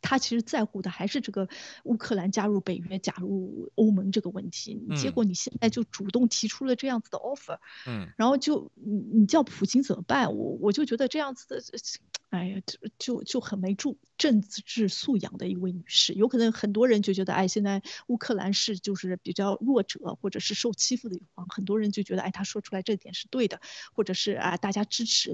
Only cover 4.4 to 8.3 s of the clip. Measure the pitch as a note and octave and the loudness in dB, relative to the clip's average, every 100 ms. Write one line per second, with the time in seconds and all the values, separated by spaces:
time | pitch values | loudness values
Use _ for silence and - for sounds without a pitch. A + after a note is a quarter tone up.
4.4 | F3+ - - - - D3 C4 B3+ G#3+ F3+ | -8 -10 -10 -10 -4 -2 0 2 2 2
5.4 | - - A3+ A#3+ A3+ - G3 B3 B3 - | -6 0 0 0 -4 -4 -2 2 4 2
6.4 | A3 - C4+ B3 C4+ A#3+ - - - C#4 | -2 -2 0 0 0 -2 -4 -8 -6 -8
7.4 | - D3+ - - - A2+ F2 - A3+ | -8 -12 -12 -16 -8 -6 -8 2 4